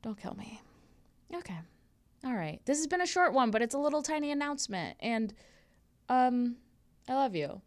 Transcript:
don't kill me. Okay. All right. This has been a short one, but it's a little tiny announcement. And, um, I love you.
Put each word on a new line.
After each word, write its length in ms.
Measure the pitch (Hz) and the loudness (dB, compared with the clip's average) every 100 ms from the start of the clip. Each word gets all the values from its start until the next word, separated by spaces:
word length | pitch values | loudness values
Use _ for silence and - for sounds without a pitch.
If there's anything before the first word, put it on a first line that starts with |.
don't 180 | 226 208 | -10 -8
kill 140 | 196 | -10
me. 260 | - 214 220 - - - - _ _ _ | -10 -12 -16 -20 -20 -20 -20 _ _ _
Okay. 260 | 349 - 170 170 _ _ _ _ _ 262 | -12 -10 -12 -12 _ _ _ _ _ -4
All 80 | |
right. 260 | 233 156 156 | -2 -4 -4
This 140 | - 294 | 0 0
has 100 | 311 | 2
been 120 | 359 | 0
a 60 | 359 | 2
short 260 | 370 359 | 4 4
one, 200 | 262 240 | 6 4
but 100 | 220 | 2
it's 120 | 233 | 0
a 40 | 277 | 2
little 240 | 294 302 | 2 0
tiny 300 | 294 302 294 | 0 -2 -2
announcement. 640 | 285 285 285 - 190 147 - | -2 -2 -4 -4 -4 -6 -6
And, 340 | 226 226 220 - - - _ _ _ _ - | -2 0 -2 -6 -20 -20 _ _ _ _ 0
um, 480 | 254 254 247 247 240 _ _ _ _ - | 4 4 4 0 -2 _ _ _ _ -2
I 60 | |
love 220 | 262 269 175 | 0 2 0
you. 260 | 143 190 | -4 -6